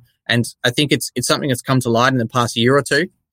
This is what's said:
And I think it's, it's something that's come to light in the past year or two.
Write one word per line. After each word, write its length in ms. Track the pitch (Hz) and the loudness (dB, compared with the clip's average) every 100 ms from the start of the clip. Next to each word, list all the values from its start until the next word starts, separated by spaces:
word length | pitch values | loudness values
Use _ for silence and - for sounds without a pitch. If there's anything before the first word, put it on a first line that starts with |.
| _ _ - | _ _ -2
And 180 | 117 117 - | -2 -2 -2
I 60 | 123 | -2
think 220 | 123 147 | 0 0
it's, 180 | 131 - | -2 -4
it's 120 | 123 - | -6 -4
something 220 | 143 143 | -2 -2
that's 140 | 120 | -4
come 180 | - 131 | 0 0
to 100 | 120 | 2
light 220 | 113 127 | 2 2
in 60 | 131 | 2
the 80 | 110 | -2
past 300 | 127 117 117 | -2 -2 0
year 200 | 120 143 | 2 2
or 60 | |
two. 260 | - 143 180 _ _ | 2 -2 -2 _ _